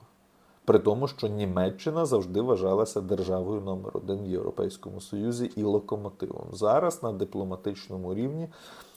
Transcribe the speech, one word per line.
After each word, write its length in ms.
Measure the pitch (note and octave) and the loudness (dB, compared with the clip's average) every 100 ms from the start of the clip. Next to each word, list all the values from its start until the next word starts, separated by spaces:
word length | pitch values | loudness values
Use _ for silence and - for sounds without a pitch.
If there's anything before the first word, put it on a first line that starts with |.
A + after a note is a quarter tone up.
| - _ _ _ _ _ - | -20 _ _ _ _ _ 6
При 140 | G#2+ | 6
тому, 280 | G#2+ A2 C3+ | 6 2 0
що 200 | - G#2+ | -2 -2
Німеччина 800 | G#2 G2 F2+ F#2+ F#2+ D#3+ D#3 D#3 | 0 0 2 2 0 -2 0 4
завжди 360 | A#2 F2+ F#2+ | 2 2 0
вважалася 600 | B2 G2+ F#2+ G2 A2 G#2 | 4 4 4 4 2 0
державою 600 | F#2+ G2 F#2 F#2 F#2 G#2+ | -2 0 0 0 0 -4
номер 300 | G2 F#2+ F#2+ | -4 -6 -4
один 300 | - F#2 G2 | -6 -4 -4
в 40 | G2 | -2
Європейському 720 | F2+ - - F#2+ - F#2+ F#2+ | -2 -4 -2 -4 -4 -12 -12
Союзі 500 | - G#2 A2+ A#2+ A#2+ - | -8 -4 -2 -2 -4 0
і 80 | |
локомотивом. 840 | G#2 G#2 - G#2+ G2+ - - - - | 2 2 0 -6 -6 -8 -8 -8 -10
Зараз 520 | - G#2+ C3+ F3 E3 | 0 4 4 2 -2
на 100 | A#2 | -4
дипломатичному 1000 | G2 G2+ G2+ F#2+ F#2 G#2 G2 - F#2+ F2+ | -4 -4 -4 -4 -4 -6 -8 -10 -8 -4
рівні 340 | G2 C3 D#3 E3 - - - - | -2 -4 -4 -8 -12 -20 -20 -20